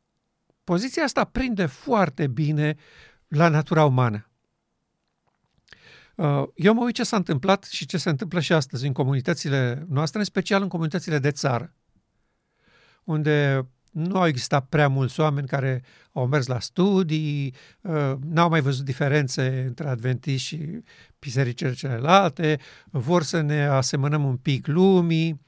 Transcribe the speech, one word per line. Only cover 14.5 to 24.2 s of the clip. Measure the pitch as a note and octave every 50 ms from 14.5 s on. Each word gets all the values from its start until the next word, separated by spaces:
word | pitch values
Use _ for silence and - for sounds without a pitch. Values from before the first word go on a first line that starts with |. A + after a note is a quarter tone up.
| D#3 C#3+ C3+
prea | - - D3 D3
mulți | C#3 C3 C3+ C3 A#2+ - -
oameni | D#3 D#3 C#3+ C#3 C#3
care | B2+ - C#3 C3 C3+ C3 B2 - - - - _ _
au | _ D3 B2
mers | B2 C#3+ D3 B2
la | A#2+ B2+ A2
studii, | - - - - F3+ G3+ G3 F#3+ F#3+ D3+ D#3 D#3 D#3 D3 D3 C#3+ C#3 C3+ C3 - - - _ _
uh, | - F#3+ D#3+ D3+ C#3+ C3+ C3+ C3+ C3+
n-au | D#3+ E3 D#3+ E3+ E3+
mai | D#3+ D#3+
văzut | C3+ C#3 C3+ B2+ C#3
diferențe | C3+ C3 - D#3 C#3 C#3+ D3+ C#3+ B2+ - - C3 C3 C3 C3 B2+
între | B2+ B2 - D#3
adventiști | C#3+ B2+ A2+ A2+ B2+ B2+ B2 - C#3+ C3+ C3 C3
și | - - D#3+ D3+ D3+ E3+ A#3+ - - - - - _ _ _
bisericile | - C#3 G#2+ C3 C#3 B2 B2 - F3 C3+ B2
celelalte, | - - C3+ B2 A2+ C3 D3+ F3+ G3 G3 E3 - - E3 D3+ D#3 C#3+ - - - - -
vor | - - C#3 A2 C#3+ F3 F3 D3
să | - - E3+
ne | D3+ D3 D3+ D3+ C#3+
asemănăm | D3 C3+ C3+ C3 - - C#3 C3+ D3 D3+ D#3